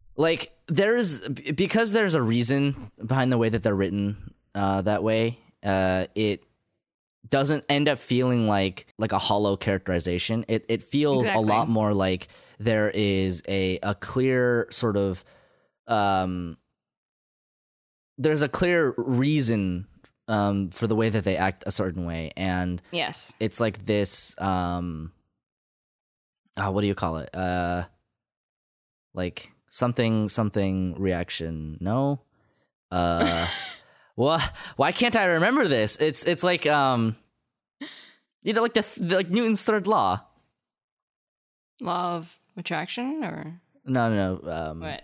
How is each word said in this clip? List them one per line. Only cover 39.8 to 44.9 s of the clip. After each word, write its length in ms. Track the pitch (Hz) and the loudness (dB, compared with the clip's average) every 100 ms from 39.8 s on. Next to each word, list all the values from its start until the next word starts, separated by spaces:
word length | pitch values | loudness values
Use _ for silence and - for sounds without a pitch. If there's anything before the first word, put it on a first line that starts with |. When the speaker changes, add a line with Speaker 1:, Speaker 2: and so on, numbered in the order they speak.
| 185 | 2
Speaker 1:
law. 340 | 202 95 95 - _ _ _ _ _ _ _ _ _ _ _ _ _ _ - | 2 2 0 -6 _ _ _ _ _ _ _ _ _ _ _ _ _ _ -10
Speaker 2:
Law 360 | 202 175 180 170 | -6 -4 -4 -6
of 220 | 165 _ _ - | -10 _ _ -12
attraction, 680 | - 160 180 - 254 311 | -6 -6 -6 -6 -6 -6
or? 360 | 196 160 160 175 _ _ | -6 -8 -12 -16 _ _
Speaker 1:
No, 260 | - 127 117 | -4 0 2
no, 280 | 104 95 92 | 0 -2 -4
no. 80 | 82 | -6
Um, 280 | 80 78 80 | -6 -6 -8
Speaker 2:
What? 220 | 151 | -10